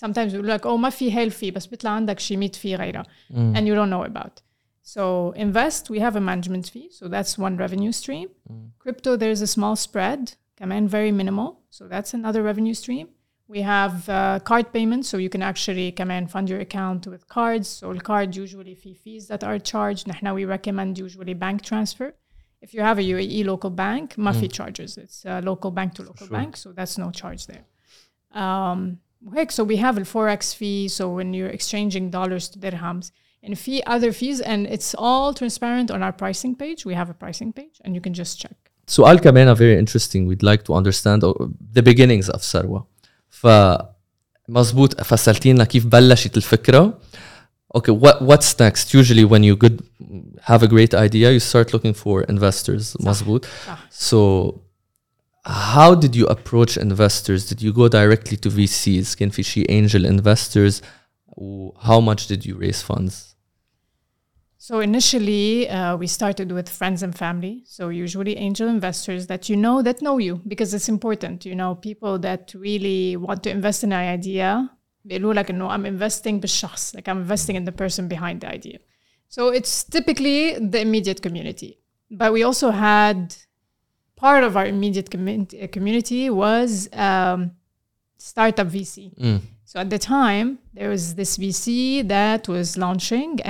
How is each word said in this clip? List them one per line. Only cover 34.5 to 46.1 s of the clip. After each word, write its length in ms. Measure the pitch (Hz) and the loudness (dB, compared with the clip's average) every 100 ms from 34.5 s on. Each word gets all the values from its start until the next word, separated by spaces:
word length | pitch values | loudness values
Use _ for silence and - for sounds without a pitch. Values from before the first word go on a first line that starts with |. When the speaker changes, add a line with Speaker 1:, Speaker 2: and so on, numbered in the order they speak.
Speaker 1:
and 80 | 214 202 214 | -4 -4 -6
it's 180 | - - 233 | -8 -4 -2
all 280 | 262 277 - | 0 -2 -4
transparent 480 | 240 - 240 247 233 196 | -6 -6 -4 -4 -4 -4
on 40 | 185 | -6
our 80 | 185 | -6
pricing 300 | 190 190 254 254 | -8 -6 -8 -8
page. 180 | 285 320 - | -10 -12 -8
We 40 | 180 | -8
have 80 | 175 | -8
a 80 | 165 | -12
pricing 280 | 175 165 220 226 | -14 -12 -12 -14
page, 160 | 302 _ | -18 _
and 60 | - 180 | -10 -8
you 60 | 180 | -8
can 80 | 175 | -10
just 120 | 170 - | -10 -12
check. 140 | - _ _ _ - | -16 _ _ _ -2
Speaker 2:
سؤال 320 | - 131 175 | 8 10 10
كمان 360 | 160 127 131 113 | 10 10 8 8
very 220 | 117 101 | 8 6
interesting. 480 | 107 110 - 95 90 | 4 0 -2 -2 -2
We'd 160 | 92 | 0
like 200 | 104 107 - | 2 2 2
to 80 | |
understand, 500 | 80 95 95 107 107 | 0 2 0 2 2
uh, 100 | 90 - 60 - 104 113 | 2 0 -6 -10 -4 4
the 40 | |
beginnings 480 | 120 120 127 110 95 | 8 8 8 6 0
of 120 | - | -6
ثروة. 420 | - 90 90 98 - _ _ _ _ | -4 -2 -2 -6 -10 _ _ _ _
فمزبوط، 1700 | - 120 107 98 87 - _ _ _ _ _ - 120 117 123 135 - | 2 8 10 8 4 -2 _ _ _ _ _ -4 2 2 4 4 2
فسرتي 520 | - 113 - 107 131 | 0 2 4 4 6
لنا 100 | 127 | 6
كيف 220 | 110 120 117 | 6 2 6
بلشت 520 | 120 127 | 8 10